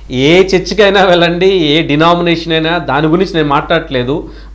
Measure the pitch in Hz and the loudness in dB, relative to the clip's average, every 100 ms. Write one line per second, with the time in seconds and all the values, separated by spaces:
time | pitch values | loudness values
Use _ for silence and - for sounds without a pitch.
0 | - 127 139 175 190 185 175 190 202 196 | -10 0 2 4 4 0 -2 0 2 4
1 | 190 175 170 170 190 190 151 151 147 147 | 2 2 2 0 0 2 2 0 0 2
2 | 165 175 170 165 165 160 160 175 131 135 | 2 2 0 -2 -2 -2 -2 -4 -2 -2
3 | 156 175 190 165 151 143 - 165 - 131 | 0 0 0 -2 0 0 0 -4 -2 -4
4 | 120 165 - - - | -4 -6 -8 -16 -18